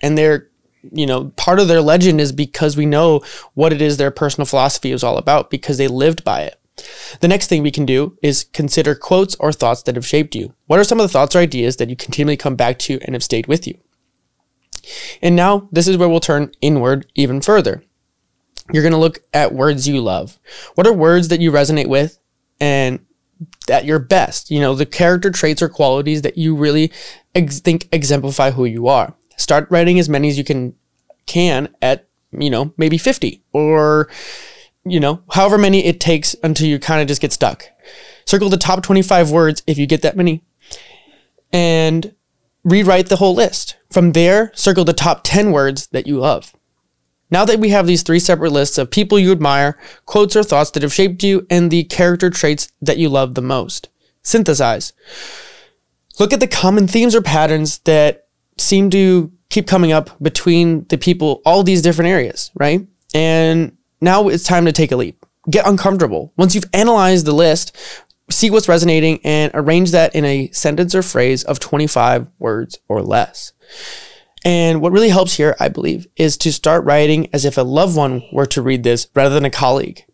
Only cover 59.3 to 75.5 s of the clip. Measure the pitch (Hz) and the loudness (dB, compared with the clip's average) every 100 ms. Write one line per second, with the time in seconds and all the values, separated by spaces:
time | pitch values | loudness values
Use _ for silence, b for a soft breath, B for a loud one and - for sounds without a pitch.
59.3 | _ - - - 190 170 156 156 - 156 | _ -6 -4 0 2 4 2 -2 -6 -4
60.3 | - - 170 170 160 - 160 - 175 156 | -2 0 2 2 0 -4 -4 0 0 0
61.3 | - - 185 190 185 165 165 180 185 120 | 0 2 2 4 2 2 2 0 0 -2
62.3 | - - - 143 175 196 _ _ 151 160 | -8 -12 -4 -2 -2 -4 _ _ -2 0
63.3 | 160 160 165 160 - _ - 175 190 202 | 2 2 0 -2 -8 _ -4 2 2 2
64.3 | 170 - 175 170 151 156 127 120 - _ | 0 0 0 2 0 0 0 -4 -8 _
65.3 | _ - 208 196 196 196 190 143 85 147 | _ -2 0 2 2 0 0 -2 -4 -6
66.3 | - 180 196 180 190 226 226 185 185 151 | 0 0 0 -2 0 2 4 4 2 2
67.3 | 147 165 156 - B B B B _ - | 2 4 2 -4 B B B B _ -8
68.3 | - 220 214 202 170 170 160 160 156 - | -2 2 2 4 2 4 2 2 0 0
69.3 | 151 151 - 143 170 180 170 160 - 147 | 0 0 -2 0 2 2 2 2 0 -2
70.3 | 139 131 - 156 151 180 185 185 - 123 | -2 -4 -4 -2 -2 0 0 -2 0 0
71.3 | 131 - 139 - 143 151 - 120 123 123 | 0 -4 -6 -4 -2 0 0 2 0 -4
72.3 | - 120 110 117 - - 107 95 107 - | -8 -6 -4 -6 -12 -6 -4 -2 -2 -2
73.3 | - - _ B B B B B B B | -6 -20 _ B B B B B B B
74.3 | B 175 175 165 160 165 190 220 185 180 | B -2 0 0 0 0 2 2 2 2
75.3 | - 151 | 0 0